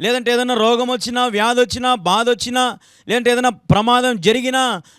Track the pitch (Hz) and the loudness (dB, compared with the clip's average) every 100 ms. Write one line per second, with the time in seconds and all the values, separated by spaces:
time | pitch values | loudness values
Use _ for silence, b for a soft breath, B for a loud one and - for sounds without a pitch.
0 | 196 254 233 240 247 240 220 240 247 247 | -2 -2 0 0 0 2 2 2 0 -4
1 | 240 247 247 208 220 247 247 247 254 247 | -4 -2 -2 0 0 2 0 0 -2 -2
2 | 175 202 233 240 240 247 247 208 b b | 0 0 0 -2 -2 -2 -2 -4 b b
3 | b 233 240 240 254 214 - 185 226 247 | b -2 0 2 0 -2 0 2 2 2
4 | 254 226 170 240 254 262 254 190 - | 2 0 2 0 0 0 0 -2 -10